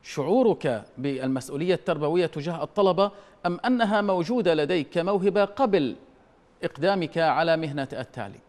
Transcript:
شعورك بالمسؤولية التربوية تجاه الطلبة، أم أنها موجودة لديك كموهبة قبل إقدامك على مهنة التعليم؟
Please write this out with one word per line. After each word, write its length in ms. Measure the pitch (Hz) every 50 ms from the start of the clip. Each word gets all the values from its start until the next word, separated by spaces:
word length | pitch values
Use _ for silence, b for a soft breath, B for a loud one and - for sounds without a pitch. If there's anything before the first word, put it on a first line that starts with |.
| _
شعورك 800 | - - 151 135 147 202 254 262 226 170 - - 147 120 107 104 - -
بالمسؤولية 760 | - 131 143 139 127 131 131 131 131 123 - 135 143 160 180 180
التربوية 520 | 165 - - 165 151 151 147 160 180 175
تجاه 380 | 156 - 156 143 170 170 165 151
الطلبة، 480 | - _ 208 202 190 180 175 196 202 196 B B B B B -
أم 140 | 180 175 - -
أنها 360 | 240 254 240 233 196 214 208
موجودة 520 | 208 202 190 180 170 160 240 247 190 175 165
لديك 360 | 156 147 143 180 175 139 -
كموهبة 560 | - 175 165 190 208 190 180 202 180 208 202
قبل 500 | 202 202 - 269 220 196 180 143 120 - - - - _ _ _ _ _ _ _ _ _ _ -
إقدامك 540 | 170 - - 147 190 196 190 165 147 -
على 400 | 170 165 156 131 143 165 165 165
مهنة 300 | 160 160 147 139 147 135 131 143
التعليم؟ 460 | - 127 - - 127 107 101 - - _